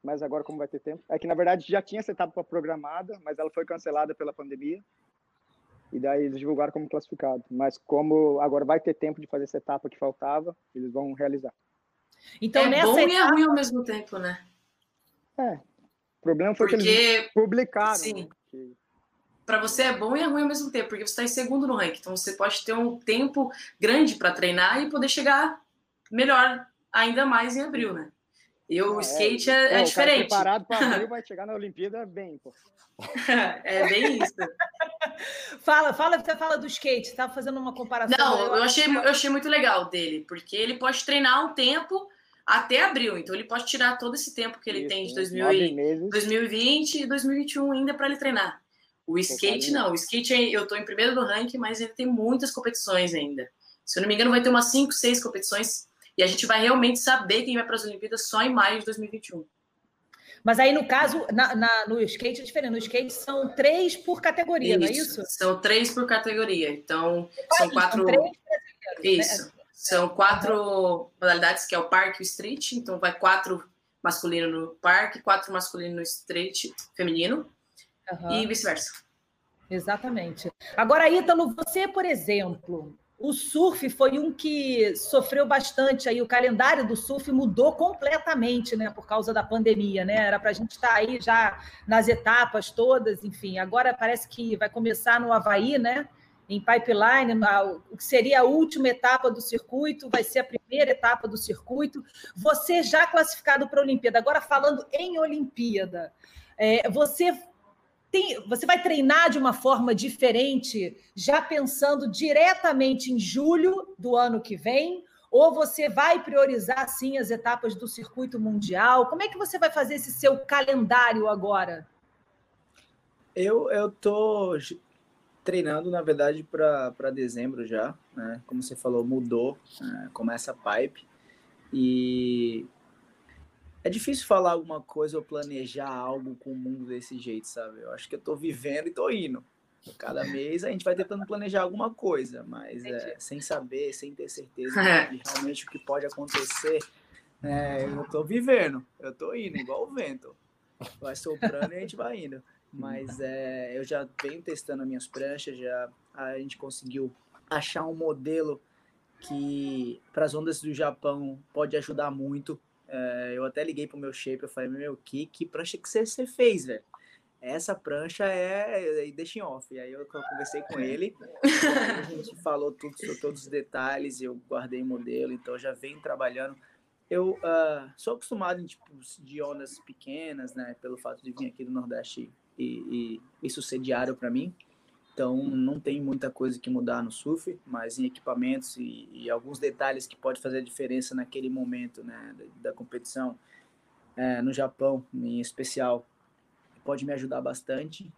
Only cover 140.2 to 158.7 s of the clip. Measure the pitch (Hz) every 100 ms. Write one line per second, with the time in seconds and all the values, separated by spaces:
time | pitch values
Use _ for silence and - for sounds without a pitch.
140.2 | 135 139 143 165 185 190 180 180 190 202
141.2 | 190 208 202 196 180 202 226 233 208 151
142.2 | 127 123 117 117 110 120 123 120 117 120
143.2 | - 143 - 151 127 131 143 135 143 139
144.2 | 143 - 135 - 127 190 190 165 - 131
145.2 | - - 143 143 - 151 - 139 139 139
146.2 | 143 143 131 - 156 156 - _ _ -
147.2 | _ _ 143 143 143 139 139 143 139 151
148.2 | 156 226 247 254 160 135 - _ 135 131
149.2 | 165 240 202 - - 131 453 277 165 131
150.2 | - _ _ _ _ _ - - 139 139
151.2 | 165 151 226 143 147 180 190 208 233 233
152.2 | 151 135 _ _ _ 143 135 135 131 127
153.2 | 131 131 131 131 123 127 131 147 135 -
154.2 | 139 160 170 151 - 135 131 127 127 131
155.2 | 135 143 147 127 127 123 123 _ _ 151
156.2 | 131 131 139 - 139 - 131 131 131 _
157.2 | _ _ _ 151 147 170 160 160 160 147
158.2 | 135 160 156 - _